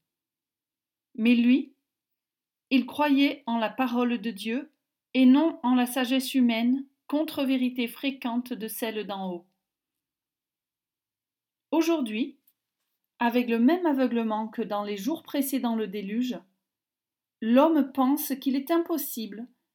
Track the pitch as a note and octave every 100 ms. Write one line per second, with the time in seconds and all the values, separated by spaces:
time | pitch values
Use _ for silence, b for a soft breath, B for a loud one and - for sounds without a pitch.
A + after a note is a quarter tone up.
0 | _ _ _ _ _ _ _ _ _ _
1 | _ - A3 A#3+ A#3+ C4+ - _ _ _
2 | _ _ _ _ _ _ - C4 B3 -
3 | D4 C#4 C#4+ D4+ - A#3 G#3+ G#3+ C4 A#3+
4 | A#3+ A#3+ A3+ G3 A3 A#3+ D4+ _ _ _
5 | _ B3+ C4 C#4 E4 E4 B3 B3+ B3 C4+
6 | A#3+ C4 C4 C4+ A#3+ A3+ A#3+ C4+ C#4 _
7 | - D4 D#4 - C4+ C4 B3+ B3+ A#3 -
8 | C#4 C4 B3 A#3+ B3 G#3+ A3 - A3+ G#3+
9 | G3 G3 F#3+ F3 _ _ _ _ _ _
10 | _ _ _ _ _ _ _ _ _ _
11 | _ _ _ _ _ _ - D#4 D#4+ D#4+
12 | A#3 G#3+ C4+ - _ _ _ _ _ _
13 | _ - A#3+ A#3+ A#3 A#3 A#3+ F4 F4 C4+
14 | B3+ A#3 A3+ G#3+ A3 - G#3 G#3 G#3 G3+
15 | G3+ D#4+ - D4 C#4 C4+ A#3 A3+ G#3 G#3
16 | F#3+ A3 B3+ F#3 - _ _ _ _ _
17 | _ _ _ - A3 B3 D#4 D#4+ C4+ -
18 | B3+ D4+ - C#4 C#4 C#4 C#4 E4+ E4+ D#4+
19 | - - G#3+ G#3 B3 _ _